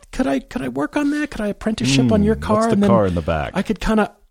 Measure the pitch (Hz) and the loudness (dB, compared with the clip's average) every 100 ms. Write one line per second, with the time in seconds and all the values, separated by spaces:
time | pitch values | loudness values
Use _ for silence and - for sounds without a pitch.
0 | - - 269 269 - 247 262 254 285 294 | -12 -4 -2 -2 -4 -8 -8 -6 -4 -2
1 | 285 294 302 - 208 - 214 220 247 269 | -2 -2 -4 -4 -6 -4 -4 -2 0 2
2 | 247 220 208 220 - 214 226 202 202 196 | 4 4 2 0 0 0 2 2 4 4
3 | 95 87 80 80 69 185 202 214 - 214 | 4 0 0 -2 -2 -4 -4 -4 0 0
4 | 202 - _ | 0 -4 _